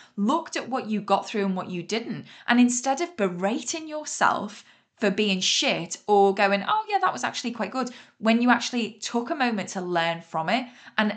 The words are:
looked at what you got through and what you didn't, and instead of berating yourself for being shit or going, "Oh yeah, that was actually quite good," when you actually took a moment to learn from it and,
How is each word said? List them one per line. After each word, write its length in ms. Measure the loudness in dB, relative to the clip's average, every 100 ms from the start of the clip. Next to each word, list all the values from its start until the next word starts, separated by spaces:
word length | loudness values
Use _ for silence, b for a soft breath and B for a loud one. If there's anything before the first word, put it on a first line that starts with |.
| B B
looked 420 | 0 0 -2 -8
at 120 | -4
what 160 | -6 -4
you 160 | -4
got 260 | 0 -2 -2
through 180 | -2 0
and 100 | -2
what 160 | -4
you 100 | -8
didn't, 440 | -6 -6 -6 -10 -12 B B
and 120 | 6
instead 420 | 6 4 0 -2
of 160 | -2 -2
berating 720 | -2 0 -2 -2 -6 -8 -8
yourself 760 | -10 -8 0 2 2 -4 -12 -20 b b -2
for 120 | 0
being 280 | 2 0 0
shit 560 | 0 0 0 -2 -4 -6 2
or 260 | 6 6
going, 300 | 6 2 2 0
"Oh 160 | -2 0
yeah, 80 | 0
that 160 | 0
was 100 | -2
actually 280 | -6 -6 -6
quite 180 | -4 -4
good," 220 | -4 -6 B B B
when 240 | 2 4
you 80 | 4
actually 440 | 4 2 -4 -4
took 360 | -6 -6 -4 -4
a 60 | -2
moment 340 | -2 -2 -6
to 100 | -6
learn 420 | -2 0 0 -2
from 260 | -6 -4 0
it 160 | -2 -2 B B B
and, 180 | 0